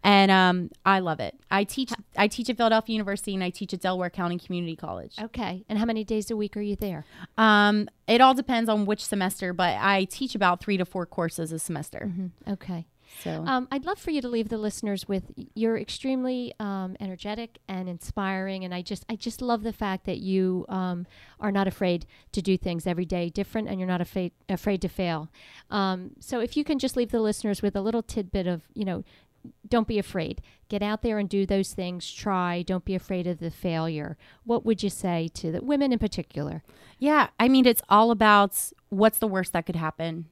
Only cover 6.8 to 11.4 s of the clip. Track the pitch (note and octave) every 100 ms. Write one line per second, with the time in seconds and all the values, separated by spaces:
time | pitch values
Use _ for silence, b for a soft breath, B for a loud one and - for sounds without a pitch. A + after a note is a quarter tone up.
6.8 | G#3 D#3 - B F3+ - A3 G#3 G#3 G#3
7.8 | - _ - A#3 C4 C4 - A#3+ A3+ G#3+
8.8 | G3+ G#3 - G3+ F#3 - F#3 F3+ F3 G2+
9.8 | G3 G3 G3 - C4+ G#3+ F#3 F3 - G3
10.8 | F3+ F#3 E3+ - E3 -